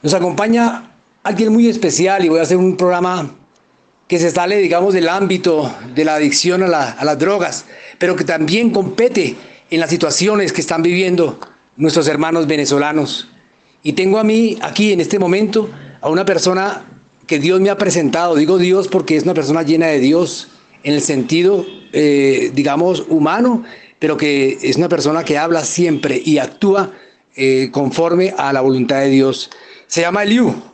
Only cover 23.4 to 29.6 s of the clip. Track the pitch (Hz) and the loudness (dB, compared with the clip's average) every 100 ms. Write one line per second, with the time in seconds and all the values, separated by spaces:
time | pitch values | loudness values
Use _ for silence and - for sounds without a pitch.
23.4 | 247 233 - - - _ 156 151 151 143 | 2 0 -4 -18 -20 _ -4 0 0 2
24.4 | 135 135 - 131 170 170 143 156 143 147 | 0 -2 -2 0 0 0 0 -2 -2 -2
25.4 | 165 170 143 - 175 151 139 127 151 151 | 0 -2 -2 -2 0 0 -2 -4 0 0
26.4 | 127 - 202 196 190 - - _ _ - | 0 -2 0 2 0 -6 -20 _ _ -2
27.4 | 135 131 131 139 139 - 170 170 185 190 | 0 2 0 -2 -2 0 0 2 0 0
28.4 | 139 139 131 131 120 139 139 135 135 127 | -2 0 2 2 0 0 2 4 4 0
29.4 | - - | -8 -18